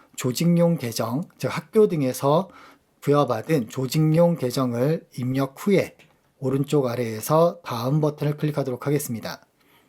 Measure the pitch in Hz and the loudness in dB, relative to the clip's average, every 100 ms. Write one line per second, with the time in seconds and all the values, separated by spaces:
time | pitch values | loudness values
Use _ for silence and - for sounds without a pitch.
0 | _ - 127 123 170 170 170 170 120 113 | _ -6 -4 0 2 4 4 2 -4 -4
1 | 117 127 - - 127 - - 220 208 170 | -4 -4 -6 -6 -6 -6 -2 4 4 4
2 | 131 123 139 156 190 - - _ _ _ | -2 0 2 2 0 -10 -20 _ _ _
3 | - 147 131 113 110 156 110 - 131 156 | 0 2 2 -2 0 -2 -2 -6 -4 2
4 | 156 160 170 165 127 127 127 120 139 170 | 2 4 4 2 -2 -2 -2 0 0 -2
5 | - - 123 131 139 - 202 185 - - | -6 -8 -4 -2 -4 -4 0 2 0 -6
6 | _ _ _ - 131 135 139 147 127 120 | _ _ _ -8 -4 -2 0 0 0 -2
7 | 117 107 - 156 170 - - 120 123 156 | -6 -6 0 2 2 0 -8 -6 0 0
8 | 151 147 147 147 151 147 131 123 143 143 | 0 -2 -4 -2 -4 -2 -4 -4 -2 -2
9 | 143 113 90 82 _ _ _ _ | -2 -8 -10 -14 _ _ _ _